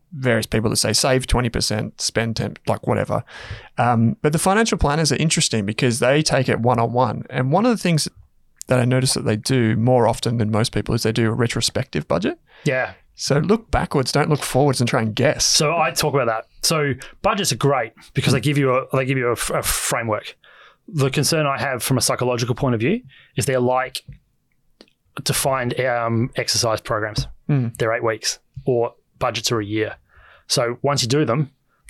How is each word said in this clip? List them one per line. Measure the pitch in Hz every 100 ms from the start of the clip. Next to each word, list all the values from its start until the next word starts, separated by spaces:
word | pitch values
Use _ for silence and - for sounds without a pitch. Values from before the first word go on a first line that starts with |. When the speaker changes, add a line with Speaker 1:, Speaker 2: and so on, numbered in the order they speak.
| _
Speaker 1:
various | 151 131 113 -
people | 117 110
that | 110
say, | 110
"Save | 113 143 131 127
twenty | 120 123
percent, | 120 - 107 107 -
spend | - - 113 110
ten," | 104 - -
like, | 113 -
whatever. | 107 98 107 - - - - - -
Um, | 120 117 113 -
but | 151
the | 156
financial | 190 202 226 185
planners | 143 147 151
are | 135
interesting | 156 165 - 113 98
because | 107 127 117
they | 120 147
take | 156 139 127
it | 113
one-on-one. | 117 123 117 117 123 - -
And | 135 131
one | 170 247
of |
the | 220
things | 180 156 - - - _ _ - -
that | 127
I | 123
notice | 127 131 -
that | 123
they | 107
do | - 131 110 110
more | 117 127 113
often | 117 117 117
than | 107
most | 107 117
people | 104 101
is | 117
they | 107
do | 113 113
a |
retrospective | 117 117 117 - 101 - 151 151
budget. | 165 202 349 _ - 151
Speaker 2:
Yeah. | 127 120 - _ -
Speaker 1:
So | - 143
look | 156 226 -
backwards, | - - 151 131
don't | 147 143
look | 147
forwards | - 127 143 123
and | 120
try | 127
and | 113 104
guess. | 127 123
Speaker 2:
So | - - 151 170
I | 165
talk | 165 151
about | 135 117
that. | 110 - -
So | - 160 143 131 - -
budgets | 196 214 180
are | 117
great | 139 135 113 _ -
because | - -
they | 139
give | 143 143
you | 135 123
a, | 135
they | 131 131
give | 135
you | 120
a |
f-, | 113 -
a | 147
framework. | - - - 127 117 104 - - _ - - _ -
The | 160 135
concern | 143 135 160 147
I | 135
have | 135 127
from | - 127
a |
psychological | - 123 123 123 120
point | 120 135 117
of |
view | 120 233 - - - -
is | 127
they're | 131
like | 123 127 131 - - - _ _ _ _ _ _ - _ _ -
defined, | - - 143 131 120 117
um, | 127 120 117 113 131 -
exercise | 120 - 117 107
programs. | - 110 107 104 - - -
Speaker 1:
Mm. | 143 117 -
Speaker 2:
They're | 113
eight | 117
weeks | 117 110 - - _ - -
or | 120 117 - _ -
budgets | 127 113 -
are | 117
a | 101
year. | 107 104 - _ - - - -
So | - 120 120
once | 143 139
you | 113
do | 139 135
them, | 127 143 _ _ _ -